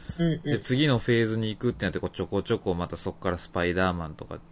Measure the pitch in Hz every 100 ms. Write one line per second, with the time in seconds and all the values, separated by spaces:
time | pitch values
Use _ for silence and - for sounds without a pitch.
0 | - - 170 151 147 123 - 127 151 120
1 | - 117 110 110 110 104 123 - 95 85
2 | 92 - 90 101 - 110 98 87 87 85
3 | 95 - 95 87 - 90 87 87 92 87
4 | 80 78 - 82 -